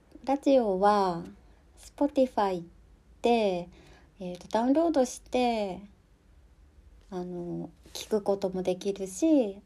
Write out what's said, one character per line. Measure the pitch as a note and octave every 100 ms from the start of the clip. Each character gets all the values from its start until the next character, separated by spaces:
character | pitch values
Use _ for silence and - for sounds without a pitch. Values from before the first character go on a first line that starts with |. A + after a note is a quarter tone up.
| _ -
ラ | - C#4+
ジ | D4 C4+
オ | G#3+ F#3
は、 | G3+ G#3 F#3+ E3+ F#3+ - - _ _ - - -
Spotify | C#4+ C#4+ B3+ - G3 F#3 E3+ - - - _ -
で、 | A#3 A#3 G#3 F3+ F3 - - - _ -
え | F3+
ー | F3+
と、 | -
ダ | G#3+
ウ | B3
ン |
ロ | C#4+ E4+
ー |
ド | D#4
し | B3 -
て、 | - B3+ B3 A3+ G3+ F#3 G3+ _ _ _ _ - - _ - - - - -
あ | F#3
の、 | F3+ F3 F3 E3+ E3+ - -
聞 | - -
く | G#3+
こ | G3+ G3
と | G3
も | F#3
で | F#3
き | F#3 G3
る | G3 F#3+
し、 | - D#4+ D4 G#3 G3